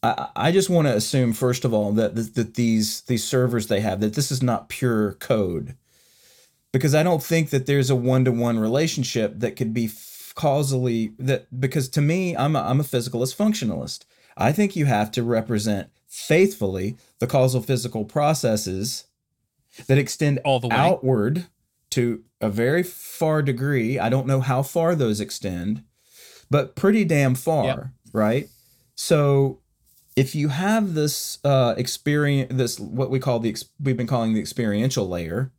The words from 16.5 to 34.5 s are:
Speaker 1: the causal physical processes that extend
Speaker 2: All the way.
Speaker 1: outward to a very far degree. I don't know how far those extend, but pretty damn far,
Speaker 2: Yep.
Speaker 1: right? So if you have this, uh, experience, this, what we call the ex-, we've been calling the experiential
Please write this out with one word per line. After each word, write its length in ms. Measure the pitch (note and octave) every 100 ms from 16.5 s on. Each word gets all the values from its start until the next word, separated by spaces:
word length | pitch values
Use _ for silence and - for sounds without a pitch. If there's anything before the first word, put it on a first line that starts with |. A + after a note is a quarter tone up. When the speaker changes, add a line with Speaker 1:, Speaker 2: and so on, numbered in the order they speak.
| - G2 F#2+ G2 C3 _ _
Speaker 1:
the 80 | A#2
causal 340 | C#3 B2+ B2
physical 420 | A2+ B2+ A#2+ A2+
processes 1000 | G#2 D3+ D3 D3+ A#2 G#2+ F#2+ F#2+ A2 - - _ _ _ _ _ _ - -
that 100 | C3+
extend 400 | - - D3+ C#3
Speaker 2:
All 160 | C#3+ C3
the 80 | A#2+
way. 80 | A2+
Speaker 1:
outward 680 | D#3 F#3+ C3 B2+ G#2 D#3+ F3 _ _ _ _
to 320 | - A#2+ A2 _ _
a 80 | A2
very 320 | G#2 A#2+ D#3+
far 600 | F3+ - - - D#3+ D#3
degree. 560 | C#3 A#2+ C#3 C#3 A2+ C3
I 100 | G#2+
don't 160 | C3 C3
know 140 | C3+
how 220 | C3 C3
far 320 | C3+ F3 E3
those 260 | E3+ A#2+ G#2
extend, 640 | G#2 - G2 F2+ F#2 A2 - _ _ - - - _
but 260 | D3 C3 -
pretty 280 | F#3+ A3
damn 300 | F#3 D3+ C3+
far, 300 | B2+ - D#3
Speaker 2:
Yep. 220 | G#2 - C3 - -
Speaker 1:
right? 360 | A2 G#2+ B2 G#3 _ _ _ _
So 680 | - - D#3+ C#3+ C#3 C3+ - _ _ _ _ _ -
if 180 | C3
you 140 | D#3 D3
have 460 | C#3 F#3+ A3 G3+
this, 440 | D#3 D3 - - -
uh, 300 | C#3+ C3+ A#2+ -
experience, 720 | B2 - - D3 D3 C#3 B2+
this, 240 | C3 A#2+ -
what 320 | G2+ A#2+ C3+
we 80 | C3
call 200 | C3 A#2
the 80 | A2+
ex-, 140 | G#2+ - _
we've 140 | C#3 B2
been 100 | A#2+
calling 280 | B2+ A2+
the 60 | A2
experiential 680 | -